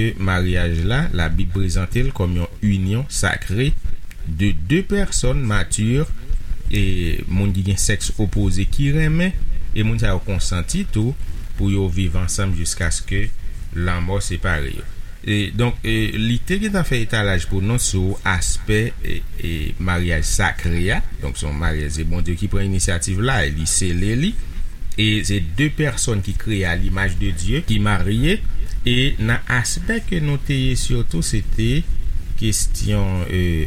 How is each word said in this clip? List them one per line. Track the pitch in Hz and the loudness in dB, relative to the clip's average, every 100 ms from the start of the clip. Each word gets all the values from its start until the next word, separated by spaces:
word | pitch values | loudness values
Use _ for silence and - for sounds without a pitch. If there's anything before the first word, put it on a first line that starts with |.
| 110 | 0
maryaj | - 95 90 90 87 87 82 | 0 0 0 2 2 2 0
la, | 80 127 165 | 0 2 2
la | 87 82 | 2 2
Bib | 80 101 | 2 2
prezante | 98 95 85 90 120 | 2 2 2 0 0
l | 135 | 0
kòm | - 90 | 0 0
yon | 87 85 - | 0 -2 -2
inyon | 104 98 95 107 139 | 0 2 0 -2 -2
sakre | - 92 - - 95 139 - - - - - | 0 0 0 -2 -2 0 0 0 -2 -2 -8
de | 80 78 101 85 | -6 0 2 2
de | 85 160 | 2 0
pèsonn | 196 202 208 - 120 139 123 | 0 0 0 2 0 0 2
matir | 101 90 - 110 131 156 - - - - - | 0 0 0 0 0 0 -2 -2 -2 0 -2
e | - 104 98 92 85 - | 0 2 2 2 2 0
moun | - 92 101 | 0 0 0
ki | 95 | 0
gen | 95 98 | 0 0
sèks | - 101 - | 0 0 -2
opoze | - 104 104 98 98 98 | 0 0 2 2 2 2
ki | - 143 | 2 2
renmen | 147 156 156 185 - - - - | 2 2 2 0 2 2 2 2
e | - 110 | 2 2
moun | 113 | 2
sa | 107 | 2
yo | 92 | 2
konsanti | - 92 - 90 82 180 | 0 0 0 0 -2 -2
tou | 190 - 113 143 - - - | -2 0 -2 -2 -4 -4 -6
pou | - 101 | -2 0
yo | 98 95 | 0 0
viv | 87 92 87 | 0 0 0
ansanm | 87 - 95 85 | 0 0 0 0
jiskaske | 82 - 85 - - 98 - - - - - | -2 -2 -2 -2 -2 0 2 0 -2 -6 -6
lanmò | 85 85 87 87 98 | -4 -2 0 -2 -2
separe | - 87 92 80 67 | -2 -2 -2 -2 -2
yo. | - - - - - | -6 -6 -8 -8 -8
E | - 104 98 | -2 -2 -2
donk, | 104 120 117 | 0 -2 -2
e, | 113 110 110 | -2 -2 -2
li | 104 110 120 | -2 0 0
te | - 190 | 0 -2
gen | 214 | 0
tan | 202 160 | 0 0
fè | 123 | 0
etalaj | 110 117 101 92 - | 0 0 0 0 0
pou | 95 | 0
nou | 98 120 | 0 0
sou | - 98 92 98 | 0 0 0 -2
aspè, | 95 90 - - - 107 110 - | -2 0 0 -2 0 0 0 -2
e, | - - - | -2 -2 -2
e, | - 80 82 78 - | -4 -4 -2 -4 -2
maryaj | 90 87 87 82 80 | -2 0 0 0 0
sakre | - 92 - 87 85 90 | 0 0 0 0 0 0
a. | 110 - - | 0 -2 -2
Donk, | 73 71 | -6 -4
se | 73 | -4
yon | |
maryaj, | 73 82 78 73 | -2 -2 0 -2
se | 73 80 | -2 0
Bondye | 85 87 | 0 0
ki | 85 101 | 0 0
pran | 104 98 | 0 2
inisyativ | 95 - 87 - 95 | 0 0 0 -2 0
la, | 120 131 | 0 0
e | 73 | 0
li | 76 80 | -2 0
sele | - 95 87 98 | 0 0 2 0
li. | 117 175 233 - - - - - | 0 0 -2 -4 -2 -4 -2 -2
E | - 107 107 | 0 2 2
se | 92 101 82 | 0 0 0
de | 95 147 | 0 0
pèsonn | - 147 - - 104 95 | 0 -2 0 -2 -2 -2
ki | |
kreye | 95 - 104 90 | -2 -2 -2 0
a | |
limaj | 87 90 95 95 | 0 0 2 0
de | 90 - | 0 0
Dye, | 85 - 143 | 0 0 0
ki | 170 107 | 2 2
marye. | 104 101 95 110 147 208 - - - - | 2 2 2 2 2 2 0 0 0 0
E | - 123 135 - | 2 2 2 2
nan | 110 120 - | 0 0 0
aspè | 123 113 - 180 226 | -2 0 -2 -2 -2
ke | - 175 | 0 -2
nou | 147 139 | 0 -2
te | - | 0
ye | 135 131 123 | 0 2 2
sitou, | - 123 113 165 | 2 2 2 0
se | 165 110 | 0 0
te | 90 - 117 143 - - - - - | 0 2 2 2 2 2 2 0 0
kesyon, | - 113 104 - - 101 104 98 92 87 | 0 2 2 2 2 2 2 2 0 -2
e, | 92 87 82 | 0 2 2